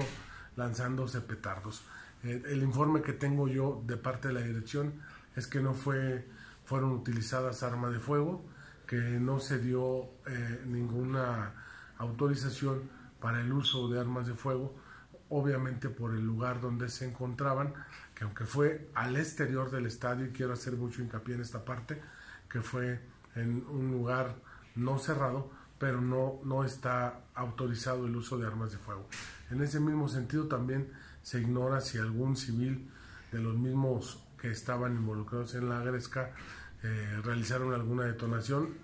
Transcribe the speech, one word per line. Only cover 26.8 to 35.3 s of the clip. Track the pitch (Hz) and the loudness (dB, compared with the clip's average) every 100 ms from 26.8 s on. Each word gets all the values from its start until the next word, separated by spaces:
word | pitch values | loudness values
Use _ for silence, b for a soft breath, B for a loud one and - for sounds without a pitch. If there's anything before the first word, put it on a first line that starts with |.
| 127 123 123 - - | 2 2 2 -2 -10
autorizado | - 123 113 123 113 131 127 120 | -6 -4 0 0 0 0 0 0
el | 120 | 0
uso | 113 127 | -2 -2
de | 113 | 0
armas | 110 110 | 0 -2
de | 107 | -4
fuego. | - 101 98 B B B - | -8 -8 -8 B B B -6
En | 127 | 0
ese | 147 151 | 0 4
mismo | 156 151 143 | 4 4 2
sentido | 131 120 151 151 | 0 0 0 2
también | 127 127 135 135 B B B | 0 2 0 -2 B B B
se | - 123 | -4 0
ignora | 117 123 127 135 | 2 4 4 2
si | - 113 | 2 0
algún | 110 113 131 135 | 2 2 2 2
civil | - 117 127 131 - B B B B | 2 2 2 0 -4 B B B B
de | 113 | -2
los | 113 113 | 2 2
mismos | 127 135 135 120 - - - - | 4 4 4 2 0 -10 -16 -8
que | 117 | -4
estaban | 110 - 123 123 120 | -2 -2 0 2 2
involucrados | 110 107 104 | 0 0 -2